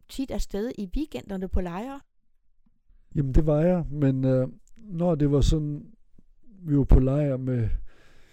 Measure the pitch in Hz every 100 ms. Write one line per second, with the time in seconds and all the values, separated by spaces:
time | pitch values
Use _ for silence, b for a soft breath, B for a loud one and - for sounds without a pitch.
0 | - - 269 202 - 196 233 - 190 262
1 | 311 - - 190 185 - 180 175 254 277
2 | - _ _ _ _ _ _ _ _ -
3 | _ 151 135 151 156 151 175 180 131 147
4 | 139 131 131 131 127 - - - 214 170
5 | 175 151 143 143 - 160 147 147 - -
6 | - - - _ 247 196 170 143 123 131
7 | 131 143 143 127 127 123 107 - b b
8 | b b b